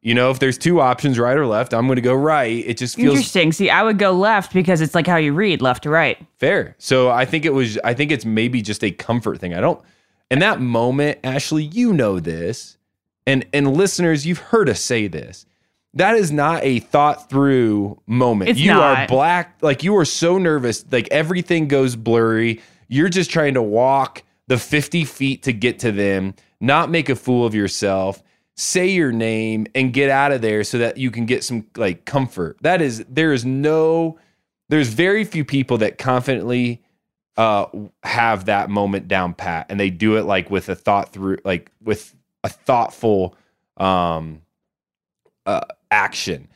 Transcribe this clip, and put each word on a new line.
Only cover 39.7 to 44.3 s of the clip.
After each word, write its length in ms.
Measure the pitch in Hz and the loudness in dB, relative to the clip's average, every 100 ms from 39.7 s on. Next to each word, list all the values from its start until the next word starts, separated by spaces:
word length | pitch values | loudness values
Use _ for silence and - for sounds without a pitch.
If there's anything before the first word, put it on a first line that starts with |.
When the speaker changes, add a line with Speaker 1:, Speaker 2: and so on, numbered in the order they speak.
| 101 | -4
Speaker 1:
they 100 | 98 | -2
do 280 | 87 107 107 | 0 0 0
it, 60 | |
like, 260 | 90 98 90 | 0 -2 -2
with 200 | 98 87 | -4 -4
a 60 | 90 | -6
thought 360 | - 101 90 | 0 0 -2
through, 280 | 98 95 95 | -8 -6 -6
like, 280 | 98 90 - _ | -4 -6 -6 _
with 320 | 110 104 - _ _ _ | -6 -6 -6 _ _ _
a 60 | - | -12
thoughtful, 840 | - - 127 117 - 117 101 90 _ _ _ _ _ | -10 -2 0 0 -4 0 0 -2 _ _ _ _ _
um, 640 | 95 92 87 82 80 | 0 2 0 -2 -8